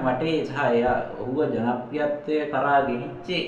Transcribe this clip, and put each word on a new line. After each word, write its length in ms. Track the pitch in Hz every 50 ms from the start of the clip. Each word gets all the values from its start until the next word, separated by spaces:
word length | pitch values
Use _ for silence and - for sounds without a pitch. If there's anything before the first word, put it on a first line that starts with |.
වටේ 360 | 135 127 127 - 160 165 160 147 135
සහ 160 | - - 143 139
එයා, 300 | 127 120 117 117 - - - - - -
ඔහුව 240 | - 110 123 131 151 147
ජනප්‍රියත්වය 880 | 135 120 113 117 120 123 120 123 - 143 151 151 143 143 - - 151 151 151 147
කරා 340 | - 139 131 139 143 139 139
ගෙනිච්චේ 600 | 131 123 120 123 139 - - - - 185 180 165 -